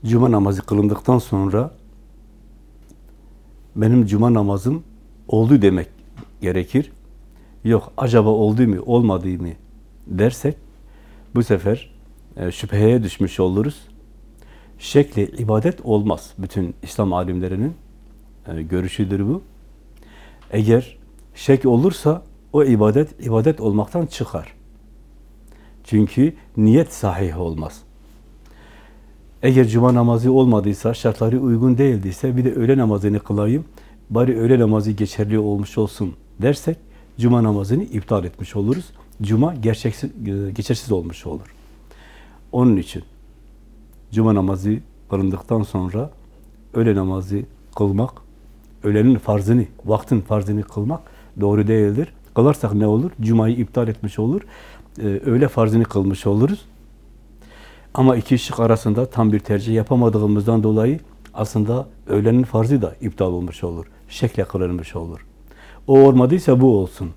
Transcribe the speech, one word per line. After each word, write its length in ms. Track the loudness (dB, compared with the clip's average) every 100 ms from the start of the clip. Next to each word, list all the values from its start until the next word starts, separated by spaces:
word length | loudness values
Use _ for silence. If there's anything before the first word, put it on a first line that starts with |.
| 2
Cuma 240 | 2 4
namazı 320 | 4 2 -2
kılındıktan 560 | -2 0 0 0 0 0
sonra 560 | 0 -2 0 -2 -4 -10 -20 -20 -20 -20 -20 -20 -20 -20 -20 -20 -20 -20 -20 -20 -20 -20 -20 -20 -14 -2
"Benim 300 | 2 4 2
cuma 280 | 2 2
namazım 480 | 2 0 -2 -4 -6 -8 -20 -20 -20 -2
oldu." 340 | 0 4 6
demek 260 | 6 2 -4 -14 -20 -20 -20 -10
gerekir. 520 | -4 -4 -2 -4 -4 -12 -20 -20 -20 -20 -20 -8
Yok, 280 | 0 0 -2 -6
"Acaba 320 | 2 4 4
oldu 400 | 2 2 2 0
mu, 80 | 0 0
olmadı 400 | 2 2 0 -4
mı?" 220 | -6 -8 -12 -20 -20 -20 -20 -10
dersek 500 | -2 -2 0 -6 -6 -16 -20 -20 -20 -20 -20 -6
bu 80 | -4
sefer, 480 | 0 0 0 -4 -6 -20 -20 -20 -20 -10
e, 140 | -10
şüpheye 520 | -8 -6 2 4 4
düşmüş 380 | 0 -4 -6 0
oluruz. 400 | -2 0 -4 -6 -20 -20 -20 -20 -20 -20 -20 -20 -20 -20
Şekli 440 | 0 0 2 -2
ibadet 580 | -4 -4 -2 0 0 -4
olmaz. 500 | -2 0 0 -4 -8 -14
Bütün 360 | -8 -6 -6 -8
İslam 300 | -12 -4 -2
alimlerinin, 640 | -2 -4 -6 -6 -4 -6 -8 -20 -20 -20 -20 -20 -20 -14
e, 160 | -12
görüşüdür 680 | -6 -4 -4 -6 -4 -2 -4
bu. 140 | -6 -8 -20 -20 -20 -20 -20 -20 -20 -20 -20 -6
Eğer 480 | -2 2 2 0 -18 -20 -20 -20
şek 320 | -12 0 2 4
olursa 560 | 2 2 0 -2 -2 -8 -20 -4
o 120 | 0
ibadet, 640 | 2 4 4 2 -2 -6 -2
ibadet 340 | 0 0 0
olmaktan 460 | -2 -2 -2 -6 -6
çıkar. 480 | -8 -8 -10 -12 -20 -20 -20 -20 -20 -20 -20 -20 -20 -20 -20 -20 -20
Çünkü 500 | -2 0 2 2 0 0 -12 0
niyet 360 | 4 4 2
sahih 480 | -4 -4 -2 -6 -6
olmaz. 420 | -8 -8 -10 -14 -20 -20 -20 -20 -20 -20 -20 -20 -20 -20 -20 -20 -20 -20 -20 -2
Eğer 260 | 2 4 4
cuma 260 | 4 4
namazı 380 | 4 2 2 2
olmadıysa, 640 | 4 4 4 0 -2 -4
şartları 460 | -2 -2 -2 -2 0
uygun 380 | 0 0 2 2
değildiyse, 580 | 2 0 -4 -6 -4 -2
"Bir 80 |
de 100 | -2
öğle 240 | 0 2 2
namazını 420 | 2 0 0 -4
kılayım, 440 | -4 -2 0 -2 -6 -20 -20 -20 -6
bari 280 | 0 0 0
öğle 200 | 2 4
namazı 320 | 4 2 0
geçerli 480 | -4 -4 -4 -2 -2
olmuş 400 | -2 -4 -4 -4
olsun." 360 | -4 -4 -8 -8 -20 -4
dersek 340 | -2 -2 -6 -8 -12 -20 -20 -2
cuma 240 | 2 2
namazını 400 | 2 0 -2 -4
iptal 420 | -4 -8 -2 -4
etmiş 320 | -4 -12 -10 -6
oluruz. 280 | -4 -4 -8 -20 -20 -10
Cuma 320 | -2 0 0
gerçeksiz, 560 | -2 -4 -2 -4 -6 -12
e, 400 | -10 -8 -6 -6
geçersiz 420 | -8 -6 -6 -2
olmuş 340 | -4 -4 -12 -12
olur. 280 | -12 -14 -20 -20 -20 -20 -20 -20 -20 -20 -20 -8
Onun 240 | 0 2 2
için 260 | -2 -14 -16 -20 -20 -20 -20 -20 -20 -20 -20 -20 -6
cuma 220 | 0 2
namazı 420 | 2 0 -2 -4 -4 -6 -20 -8
kılındıktan 520 | -4 -2 -4 -4 -4
sonra 480 | -2 -6 -6 -6 -8 -14 -20 -20 -20 -20 -10
öğle 200 | -2 0
namazı 480 | 0 -2 -4 -6 -8 -8 -18 -20 -4
kılmak, 360 | -2 0 -4 -8 -20 -20 -20 -20 -20 -8
öğlenin 360 | -2 2 4 2
farzını, 460 | 0 -2 2 0 0 -8
vaktin 360 | -4 -4 0 -4
farzını 420 | -2 -4 -2 -6
kılmak 380 | -6 -6 -6 -6 -12 -20 -20 -4
doğru 280 | 0 2 2
değildir. 440 | 2 2 0 -6 -10 -6
Kılarsak 400 | 2 2 2 -2
ne 120 | 0 0
olur? 240 | 0 -2 -6
Cumayı 360 | 0 2 2 -2
iptal 320 | -4 -4 -4
etmiş 300 | -6 -8 -4
olur. 220 | -4 -4 -8 -20 -20 -20 -20 -8
Ee, 40 |
öğle 460 | -6 -4 -2 0 0
farzını 360 | 0 2 2
kılmış 420 | 0 0 -2 -2 -2
oluruz. 340 | 0 0 -2 -10 -20 -20 -20 -20 -20 -20 -20 -20 -20 -20 -20 -12
Ama 220 | 2 4 4
iki 220 | 2 -2
şık 220 | 0 -2
arasında 460 | 2 2 0 -2 -2
tam 260 | 0 0
bir 60 | 0
tercih 360 | -2 -4 -2
yapamadığımızdan 880 | -2 0 2 2 2 0 0 2 0
dolayı 380 | 2 2 0 -2 -8 -20 -20
aslında 540 | -8 -6 -2 -2 -4 -6 -16 -4
öğlenin 360 | 0 2 2
farzı 400 | 2 0 2 0
da 120 | -2 -6
iptal 320 | -10 -4 -4
olmuş 320 | -2 -8 -8
olur. 220 | -10 -10 -14 _ -20
Şekle 360 | -6 -4 -4
kılınmış 520 | -6 -4 -4 -6 -8 -12
olur. 300 | -12 -16 -20 _ -20 -20 -20 -18 4
"O 120 | 8
olmadıysa 640 | 8 8 4 2 2 4
bu 180 | 4 4
olsun." 320 | -2 -8 -14